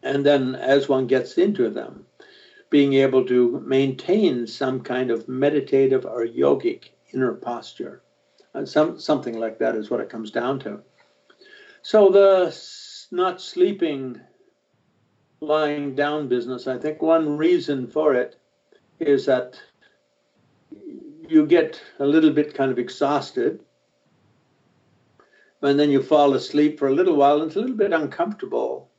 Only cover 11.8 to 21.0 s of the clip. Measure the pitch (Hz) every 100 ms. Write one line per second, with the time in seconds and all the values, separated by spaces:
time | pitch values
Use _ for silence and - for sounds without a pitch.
11.8 | - 220 196 196 196 190 175 - - -
12.8 | - - - 175 185 180 - - 196 202
13.8 | 165 139 131 113 _ _ _ _ _ _
14.8 | _ _ _ _ _ _ 151 151 151 147
15.8 | 143 131 147 151 139 123 120 127 - 127
16.8 | 151 151 160 165 156 147 160 180 139 139
17.8 | 120 151 156 123 - _ _ _ _ _
18.8 | _ _ 156 135 - 127 - - - _
19.8 | _ _ _ _ _ _ _ _ _ -
20.8 | 320 -